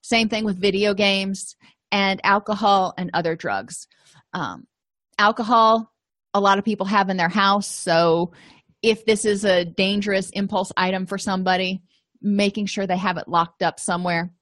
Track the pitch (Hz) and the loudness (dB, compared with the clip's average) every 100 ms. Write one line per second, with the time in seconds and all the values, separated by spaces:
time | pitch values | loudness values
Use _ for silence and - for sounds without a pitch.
0 | - 233 220 214 214 180 202 196 208 196 | 0 0 0 -2 -4 0 0 2 0 2
1 | 202 196 196 196 - - _ _ _ 202 | 2 2 -2 -6 -10 -20 _ _ _ 0
2 | 196 190 - 202 208 202 214 196 185 - | 0 0 2 0 0 0 4 4 2 -4
3 | 180 165 165 160 151 98 98 170 - _ | -4 -2 -2 -4 -4 -6 -6 -16 -18 _
4 | _ _ _ 220 131 92 - _ _ _ | _ _ _ -8 -8 -10 -18 _ _ _
5 | _ - 208 220 220 240 220 226 220 _ | _ 2 2 2 2 4 6 4 0 _
6 | _ _ _ 202 202 196 208 208 196 208 | _ _ _ 0 2 2 0 -2 0 0
7 | 190 185 170 202 196 202 202 - - 165 | 0 0 0 2 2 2 -2 -8 0 4
8 | 170 165 175 - - _ _ _ 226 214 | 4 2 0 -8 -20 _ _ _ 0 0
9 | - 214 220 202 202 180 175 - 190 202 | 0 0 0 0 2 2 0 -2 0 0
10 | 202 196 190 - 196 202 190 - 185 190 | 0 -2 -2 -6 -4 -2 -4 -2 -2 -2
11 | 185 196 208 185 185 185 185 190 _ _ | -4 -6 -4 -2 0 0 0 -6 _ _
12 | _ _ 202 202 202 202 202 - 196 180 | _ _ -2 0 0 -2 -6 -4 -4 -2
13 | 190 170 - 170 170 _ 175 - - 175 | -2 -4 -2 -2 -2 _ -4 -4 -4 -4
14 | 180 170 175 _ | -2 -2 -4 _